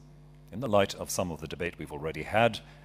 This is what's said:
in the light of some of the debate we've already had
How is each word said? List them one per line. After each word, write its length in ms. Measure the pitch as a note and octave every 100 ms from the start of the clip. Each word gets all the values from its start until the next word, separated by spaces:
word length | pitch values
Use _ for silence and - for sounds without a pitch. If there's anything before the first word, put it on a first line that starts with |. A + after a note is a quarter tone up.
| - - - - -
in 100 | G#2
the 80 | C3
light 260 | G2+ G2
of 160 | - -
some 200 | - F#2
of 100 | D#2
the 60 | D#2
debate 280 | D2+ F2 -
we've 140 | D2+
already 300 | D2 D#2 D#2
had 380 | D2 A2 A#2 G#2 - -